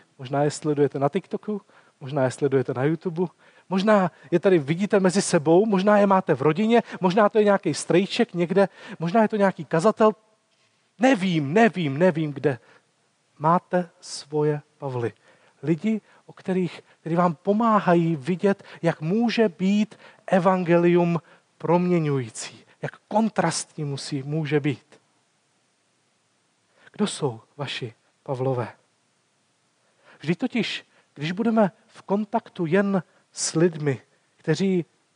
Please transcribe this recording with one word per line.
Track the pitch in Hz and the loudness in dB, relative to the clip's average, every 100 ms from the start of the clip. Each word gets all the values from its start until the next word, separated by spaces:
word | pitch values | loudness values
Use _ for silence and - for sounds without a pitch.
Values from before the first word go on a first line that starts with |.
| _ - | _ -16
Možná | 127 139 | -6 -2
je | 147 | -2
sledujete | - 151 143 143 143 | -2 -4 0 0 0
na | 143 | -2
TikToku, | 196 - 208 - 202 _ _ _ _ | -2 -8 -10 -8 -10 _ _ _ _
možná | 135 147 | -8 -2
je | 127 | -2
sledujete | - 143 135 127 | 0 0 0 -2
na | 123 | -2
YouTube, | 143 165 185 165 175 _ _ _ - | -2 -2 -6 -4 -6 _ _ _ -6
možná | 185 214 208 180 _ - | -2 2 2 2 _ -4
je | 170 | 0
tady | 202 180 | 2 2
vidíte | 135 170 202 202 | 0 -2 2 2
mezi | 185 196 | 2 0
sebou, | - 175 147 170 226 | 0 0 4 4 4
možná | 190 202 208 | 2 4 4
je | 202 | 4
máte | 190 180 | 2 2
v | 127 | 0
rodině, | 151 160 220 233 - 202 | 2 2 2 2 0 -2
možná | 180 196 208 | 0 2 2
to | 220 | 4
je | |
nějaký | 208 196 160 | 2 2 0
strejček | 143 - 165 202 - 226 | -6 0 0 2 -2 -2
někde, | 170 170 190 190 - - 196 | -2 0 2 0 -2 -18 -8
možná | 165 220 | -2 2
je | 208 | 0
to | 214 | 2
nějaký | 196 - 151 | 0 0 -4
kazatel. | 160 208 208 220 - _ _ _ _ _ _ _ - | 0 2 4 2 2 _ _ _ _ _ _ _ 0
Nevím, | 254 226 190 160 139 | 0 2 0 -2 0
nevím, | 196 226 185 147 135 | 2 2 2 -4 0
nevím, | 185 160 151 | 0 0 -6
kde | 135 147 123 _ _ _ _ _ _ _ - | -4 -4 -4 _ _ _ _ _ _ _ -4
máte | 151 175 - 180 175 _ | 0 0 0 -4 -4 _
svoje | - - 143 151 151 147 - - | -18 -18 -8 -2 -2 -4 -10 -14
Pavly. | 139 123 117 - _ _ _ - | -8 -6 -6 -8 _ _ _ -10
Lidi, | 143 170 220 220 _ _ - | -4 -2 -2 -4 _ _ -20
o | |
kterých, | - - 185 175 - _ _ | -14 -6 -4 -4 -8 _ _
který | 160 170 | -4 0
vám | 175 151 | 0 -2
pomáhají | 196 208 233 208 175 175 165 156 | -2 0 2 2 4 2 2 -2
vidět, | 131 180 196 196 - - | -4 -2 -2 -2 -8 -4
jak | 165 - | -4 -2
může | 156 220 233 233 214 | -4 -2 0 0 0
být | - 190 208 214 - - _ - | 0 0 2 0 -6 -20 _ -2
evangelium | 185 185 185 170 170 175 175 175 170 _ _ _ - | 2 2 0 2 4 4 4 2 -2 _ _ _ -10
proměňující, | - 175 180 175 151 139 113 - - - _ - | 0 0 2 0 0 -2 -6 -12 -16 -16 _ -14
jak | - - - | -14 -14 -4
kontrastní | 208 220 - 165 - - - | -2 0 0 -2 -4 -10 -10
musí, | 147 139 - 143 | -8 -8 -8 -8
může | 139 160 147 147 | -6 -6 -2 -2
být. | 147 - _ _ _ _ _ _ _ _ _ _ _ _ _ _ _ _ _ _ _ _ - | -2 -6 _ _ _ _ _ _ _ _ _ _ _ _ _ _ _ _ _ _ _ _ -18
Kdo | - 208 | -6 -6
jsou | - 143 113 _ - | -2 -6 -6 _ -12
vaši | 135 - 123 - _ _ | -10 -10 -12 -16 _ _
Pavlové? | - 127 131 123 101 - _ _ _ _ _ _ _ _ _ _ _ _ _ - | -10 -4 -2 -2 -6 -12 _ _ _ _ _ _ _ _ _ _ _ _ _ -10
Vždyť | 139 180 | -6 -4
totiž, | 262 240 - - - _ _ | -2 -4 -4 -8 -14 _ _
když | - 156 | -10 -8
budeme | 185 233 226 196 _ _ | -2 0 2 2 _ _
v | - | -18
kontaktu | - 202 214 226 - - 160 | -6 -4 -2 -6 -6 -6 0
jen | 190 202 196 - _ _ | 0 2 -2 -6 _ _
s | - - 160 | -10 -4 0
lidmi, | 175 156 147 123 _ _ _ _ | 0 0 -4 -4 _ _ _ _
kteří | - 156 190 180 - _ _ | -4 -2 0 0 -4 _ _